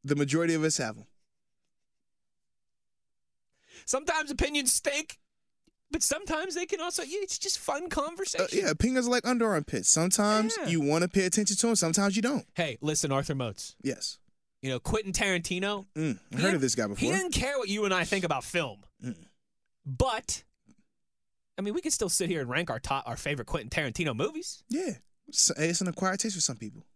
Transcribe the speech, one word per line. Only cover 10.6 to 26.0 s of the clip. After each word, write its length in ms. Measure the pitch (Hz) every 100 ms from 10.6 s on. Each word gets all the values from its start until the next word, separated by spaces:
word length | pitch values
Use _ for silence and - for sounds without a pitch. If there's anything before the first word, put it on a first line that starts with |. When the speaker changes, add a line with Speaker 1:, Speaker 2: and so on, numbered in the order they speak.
| -
Speaker 1:
you 120 | 165
wanna 260 | 143 160 175
pay 180 | 196
attention 320 | 185 214 202 196
to 100 | 233
'em, 60 |
sometimes 400 | 226 165 165 202
you 60 | 196
don't. 260 | 233 277 -
Speaker 2:
Hey, 220 | - 160 -
listen, 300 | 147 151 147
Arthur 240 | 135 139
Moats. 400 | 139 117 104 - -
Speaker 1:
Yes. 380 | 135 - - - _ _ _ _
Speaker 2:
You 80 | 135
know, 100 | 131
Quentin 320 | - 214 196
Tarantino, 760 | 175 202 180 165 180 196 202 196
Speaker 1:
Mm, 220 | 156 156 104 _
I 40 | 123
Speaker 2:
he 40 |
Speaker 1:
heard 40 |
of 60 | 190
Speaker 2:
didn't, 80 | 175
Speaker 1:
this 140 | 131
guy 80 | 120
Speaker 2:
he 100 | 107
Speaker 1:
before. 200 | 101 -
Speaker 2:
didn't 200 | 381 359
care 240 | - 262 285
what 80 | 208
you 160 | 208
and 100 | 202
I 120 | 185
think 180 | 165 196
about 220 | 175 139
film. 400 | - 175 139 101 - _
Speaker 1:
Mm. 220 | 127 - - _ _ _ _ _
Speaker 2:
But, 580 | 139 131 254 220 - - _ _ _ _ _ _ _ _ _ _ _ -
I 40 |
mean, 120 | 202
we 80 | 277
could 100 | 320
still 160 | - 196
sit 200 | - 170
here 100 | 165
and 100 | 123
rank 200 | 135 175
our 100 | 113
top, 260 | - 135
our 120 | 120 117
favorite 280 | 143 143
Quentin 240 | 110 156 113
Tarantino 460 | - 143 110 156
movies. 480 | 113 220 311 359 - _
Speaker 1:
Yeah. 300 | 285 359 160 - _ -
It's, 220 | - - -
it's 240 | 156 170
an 80 | 185
acquired 300 | 160